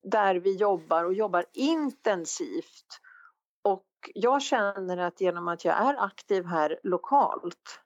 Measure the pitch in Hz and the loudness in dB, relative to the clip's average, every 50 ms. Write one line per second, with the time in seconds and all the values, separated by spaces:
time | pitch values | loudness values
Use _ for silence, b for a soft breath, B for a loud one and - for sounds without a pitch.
0 | _ 190 208 220 202 196 185 180 175 196 196 185 208 202 196 170 160 160 160 165 | _ 0 2 2 4 4 2 2 2 0 0 2 2 2 2 0 0 0 0 2
1 | 170 175 185 208 220 202 180 175 175 _ _ - 262 294 330 320 294 269 - _ | 2 0 0 0 -2 0 0 -2 -2 _ _ -2 0 0 0 0 -2 -4 -6 _
2 | _ 226 202 175 165 - - - 170 117 92 - - - _ - _ _ - - | _ -2 -2 -2 -4 -8 -6 -6 -6 -4 -6 -6 -8 -8 _ -20 _ _ -20 -20
3 | B B B B B B B B _ _ _ _ _ 202 190 190 _ _ _ _ | B B B B B B B B _ _ _ _ _ 0 0 0 _ _ _ _
4 | - - - 226 208 240 269 285 277 - 285 240 208 202 202 196 190 180 180 175 | -20 -14 -4 0 2 2 2 2 2 0 0 0 0 0 -2 -4 -4 -4 -4 -2
5 | 180 175 _ - 190 180 170 175 175 175 170 170 - 175 165 175 214 262 285 254 | -2 -4 _ 0 0 0 0 0 -4 -6 -6 -2 0 0 2 4 2 2 2 0
6 | 202 196 - - - _ 202 190 180 170 175 160 151 151 160 - - 185 180 175 | -4 -4 -4 -14 -4 _ -2 -2 -2 -2 0 0 0 0 -2 -4 -2 -2 -2 -2
7 | - - 277 285 226 - - - - 175 - _ _ - - - _ | 0 2 4 4 4 2 0 -6 -8 -10 -10 _ _ -20 -20 -20 _